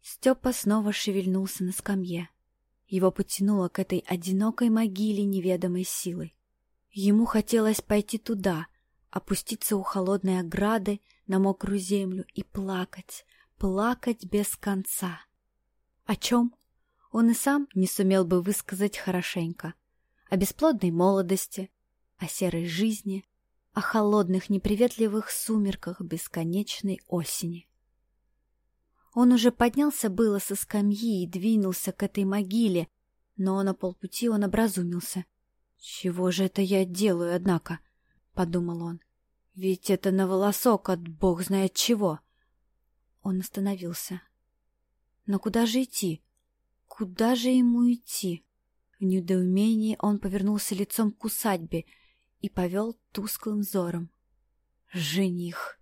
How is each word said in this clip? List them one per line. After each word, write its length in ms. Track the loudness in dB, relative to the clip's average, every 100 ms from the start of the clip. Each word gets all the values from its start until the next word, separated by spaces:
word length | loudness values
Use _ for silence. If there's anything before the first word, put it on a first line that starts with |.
Степа 500 | -16 0 0 2 0
снова 400 | 0 0 2 0
шевельнулся 680 | -2 -2 -2 0 -2 -2 -4
на 80 | -6
скамье. 580 | -4 -4 -4 -4 -6 -8 _ _ _ _ _ _
Его 240 | 2 2
потянуло 580 | 2 -4 0 2 2 0
к 80 | -2
этой 220 | -2 -4 -2
одинокой 640 | -4 0 0 0 2 2
могиле 540 | 2 2 0 -2 0
неведомой 600 | 0 0 0 0 0 -2
силой. 520 | -4 -6 -6 -8 -10 _ _ _ _ _ _
Ему 340 | 0 4 4 4
хотелось 560 | 0 2 2 2 0
пойти 360 | 0 0 0 -8
туда, 500 | -4 -2 0 -2 -6 _ _ _ _
опуститься 680 | -10 -4 -6 -4 -6 -2 -2
у 60 |
холодной 560 | -2 -2 0 0 2 0
ограды 600 | -2 0 0 0 0 -4 _ _ -2
на 100 | 2
мокрую 400 | 2 0 -2 -4
землю 480 | 0 -2 -2 -6 -8
и 100 | -10
плакать, 840 | -8 -8 -6 -4 -6 -10 -18 -20 _ _ _ _
плакать 680 | -2 0 0 0 -4 -4 -2
без 300 | -2 -2 -4
конца. 680 | -4 -4 -4 -6 -6 -8 -18 _ _ _ _ _ _ _ -6
О 100 | -4
чем? 400 | 2 2 2 _ _ _ _ _ _
Он 180 | 2 4
и 60 | 4
сам 320 | 2 0 0 0
не 100 | 0
сумел 400 | 2 4 4 4
бы 160 | 2
высказать 560 | 0 -4 -6 -2 -2 -2
хорошенько. 800 | -4 -4 -2 -4 -6 -6 -12 -14 _ _ _ _ _
О 60 | 0
бесплодной 520 | 0 2 2 4 0
молодости, 800 | 4 4 4 2 -2 -4 -10 -12 _ _ _ _ _
о 100 | -10
серой 380 | -2 -2 -2 -4
жизни, 580 | 0 0 -2 -6 -8 -10 _ _ _ _
о 80 | -6
холодных 680 | 0 2 4 4 4 0 0
неприветливых 800 | -2 0 2 2 2 0 0 -4
сумерках 720 | -8 -2 0 0 -2 -8 -10
бесконечной 1000 | -8 -8 -6 -4 -2 -2 -4 -6 -6 -6 _
осени. 600 | -4 -4 -6 -6 -8 _ _ _ _ _ _ _ _ _ _ _ _ _ _ _
Он 180 | 4 6
уже 200 | 8 6
поднялся 580 | 4 2 4 2 2 -2
было 300 | 2 2 2
со 160 | -2 -6
скамьи 680 | -2 0 0 0 0 -2
и 40 | -2
двинулся 640 | -2 2 2 2 -2 -6
к 120 | -4
этой 220 | -4 0 0
могиле, 640 | 0 0 0 2 0 -2 _ _ _ _ -4
но 240 | 0 2
на 120 | 0 -2
полпути 540 | -6 -6 -12 -4 0
он 140 | 2
образумился. 840 | 2 2 2 0 -4 -4 -6 -10 -10 _ _ _ _ _
«Чего 540 | -18 -6 -4 0 0
же 140 | 2 0
это 160 | 0
я 240 | 2 2 2
делаю, 500 | 2 2 2 0 0
однако?» — 440 | 2 0 0 -12 _ _ _ _ _
подумал 500 | -4 -2 -2 -2 -4
он. 160 | -6 -8 _ _ _ _ _ -6
«Ведь 340 | -2 -2 0
это 220 | 2 2
на 160 | 2 2
волосок 600 | 2 2 2 2 2 0
от 180 | -4 -4
бог 340 | 0 0 2
знает 320 | 0 0 0
чего». 460 | 0 0 2 2 -2 _ _ _ _ _ _ _ _ _ _
Он 180 | -4 -4
остановился. 840 | -4 -4 -4 -4 -6 -8 -10 -12 _ _ _ _ _ _ _ _ _ _ -4
«Но 120 | -2
куда 280 | 0 2 2
же 160 | 2
идти? 400 | 0 -2 -4 -4 _ _ _ _ _ _ _
Куда 480 | -10 -8 0 2 2
же 140 | 4
ему 420 | 4 6 6 4
идти?» 520 | 2 -4 -6 -4 -4 _ _ _ _ _ _
В 40 |
недоумении 920 | 0 0 2 2 4 4 4 2 0 0
он 180 | 0 0
повернулся 560 | -2 -2 0 0 -2
лицом 380 | -4 -2 0 -2
к 120 | -2
усадьбе 600 | -8 -2 0 -2 -2 -6 -8 _ _ _ _ _
и 80 | -6
повел 480 | -2 -2 -2 -4 -8 _
тусклым 480 | -8 -6 -6 -4 -2
взором. 500 | -2 -2 -2 -4 -8 _ _ _ _ _ _ _ _
Жених. 880 | -6 -2 0 0 -2 -6 -8 -12 -14